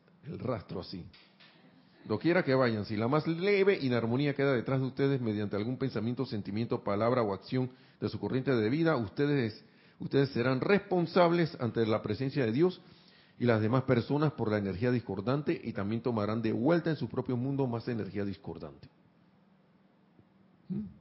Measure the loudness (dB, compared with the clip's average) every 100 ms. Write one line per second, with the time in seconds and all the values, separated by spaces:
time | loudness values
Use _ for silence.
0 | _ _ -14 -8 -6 -6 -6 -10 -10 -12
1 | -14 -20 -20 _ -20 -20 -20 -20 _ -16
2 | -6 -2 2 2 4 4 2 0 -2 -2
3 | 0 0 0 0 2 4 4 2 2 0
4 | 0 0 0 0 0 0 0 -2 -2 0
5 | 0 0 0 -2 -2 -2 -4 -4 -4 -2
6 | -4 -4 -4 -6 -4 -4 -2 -2 -2 0
7 | 2 2 0 -2 -4 -4 -4 -6 -20 -6
8 | -6 -4 -2 -2 2 2 2 2 2 2
9 | -2 0 0 2 0 -4 -16 _ -20 -12
10 | -2 2 2 2 0 0 2 2 2 0
11 | 2 4 4 4 0 -2 -2 0 2 2
12 | 0 -4 -2 0 0 4 2 2 -10 -20
13 | -20 -20 -20 0 2 4 4 2 4 2
14 | 2 2 0 0 0 0 0 0 0 0
15 | -2 -4 -2 -2 -2 -4 -4 -6 -2 -2
16 | -2 -2 0 0 -2 0 2 2 2 -2
17 | -4 -4 -2 -2 -2 -2 -2 -2 -4 -4
18 | -4 -4 -6 -6 -10 -12 -12 -16 -20 _
19 | _ _ _ _ _ _ _ _ _ _
20 | _ _ _ _ _ _ -10 -8 -8 -14